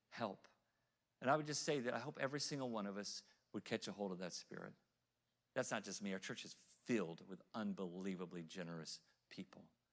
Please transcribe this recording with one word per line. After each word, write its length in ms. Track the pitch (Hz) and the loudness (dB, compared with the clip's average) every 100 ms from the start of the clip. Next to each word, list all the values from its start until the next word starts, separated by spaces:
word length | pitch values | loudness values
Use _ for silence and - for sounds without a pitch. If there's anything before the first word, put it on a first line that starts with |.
| _ | _
help. 360 | - 110 95 - _ _ _ _ _ _ - | -2 -2 -2 -12 _ _ _ _ _ _ 0
And 80 | 123 | 6
I 60 | 156 | 6
would 100 | 151 | 6
just 180 | 143 | 0
say 160 | - 147 | 4 4
that 140 | 120 | 4
I 40 | 123 | 2
hope 200 | 135 - | 0 0
every 180 | 135 143 | 0 2
single 300 | - 143 127 | 0 0 0
one 180 | 113 101 | 2 0
of 100 | 98 | 0
us 260 | 98 - - - _ | -2 -4 -10 -20 _
would 120 | 107 | -6
catch 240 | - 113 - | 0 0 0
a 40 | |
hold 200 | 98 101 | 0 0
of 60 | 90 | 0
that 160 | 90 | -2
spirit. 380 | - - 92 92 - _ _ _ _ _ _ _ | -4 -8 -8 -8 -12 _ _ _ _ _ _ _
That's 160 | - 127 | 0 2
not 140 | 113 | 0
just 180 | 101 92 | -2 -4
me. 100 | 101 | 0
Our 60 | 95 | -2
church 260 | - 117 | -2 -6
is 100 | - - - - | -8 -12 -16 -8
filled 380 | - 117 82 82 95 | 4 4 4 -2 -8
with 120 | 92 - | -12 -8
unbelievably 920 | 117 104 95 92 87 98 92 87 87 80 | -2 0 0 -2 -2 -2 -2 -2 -6 -6
generous 540 | 95 85 82 80 - - _ - | -4 -4 -4 -6 -8 -10 _ -16
people 320 | - - - - _ _ | -10 -10 -12 -20 _ _